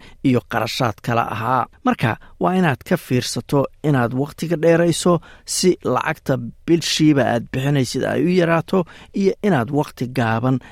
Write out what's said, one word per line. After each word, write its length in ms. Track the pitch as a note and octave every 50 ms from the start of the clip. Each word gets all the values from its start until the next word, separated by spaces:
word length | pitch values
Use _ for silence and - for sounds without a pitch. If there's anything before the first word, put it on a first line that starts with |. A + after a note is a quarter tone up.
| - - - -
iyo 200 | - C3+ B2 A#2
qarashaad 560 | - - - A2+ A2 A2 - - C3 A#2 G2+ -
kala 200 | - B2+ A#2 A#2
ahaa. 460 | - - G#2+ G#2+ A2+ B2 C3 B2+ A2+ - - -
Marka, 360 | - B3 A#3+ - - A#2 G#2 - - - -
waa 180 | - F#3 F3 F3+
inaad 260 | F#3+ F#3 D#3 B2+ - -
ka 140 | - -
fiirsato 640 | - - - C3 B2 - - - B2+ - - D3 C#3 - - - -
inaad 340 | - D3+ C#3+ B2+ A#2+ A2+ B2+
waqtiga 440 | B2+ C#3+ D3+ - - F3 D#3 E3+
dheerayso 640 | D3+ E3 E3+ E3 D#3+ F3 E3+ D#3+ - - F#3 F3 D#3+ - - - - _
si 340 | - - - - F3+ E3+ -
lacagta 560 | - G#2 B2+ B2 - D3+ D#3 - - - C3+ B2 A#2+ A#2 - - -
bilshiiba 600 | - E3 E3+ - - - - D#3 D3+ D3 C#3 A#2
aad 220 | G#2 A2+ A#2+ G#2+
bixinaysid 560 | - - C3 C3 C#3+ D3 C#3 B2+ - - C3 A#2
ay 220 | G#2 G#2+ B2 C#3+
u 40 | E3+
yaraato 540 | F3+ F3+ E3+ D#3+ E3+ E3 - - - F#3+ E3+ - - - - -
iyo 220 | - G3 G3 F#3+ - -
inaad 300 | - G#3 F3+ B2+ A2+ A#2+
waqti 360 | D3 D3 D3+ - - - C3
gaaban 500 | A#2+ B2+ C3+ A#2 A2+ A2+ A2+ A#2 C3 C3+ B2+ - -